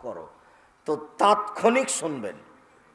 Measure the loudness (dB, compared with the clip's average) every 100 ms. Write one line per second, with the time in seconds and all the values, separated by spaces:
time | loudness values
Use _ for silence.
0 | -14 -12 -14 -20 _ _ _ _ -6 -6
1 | -6 2 4 4 0 0 2 4 0 -4
2 | -6 -6 -8 -12 -18 _ _ _ _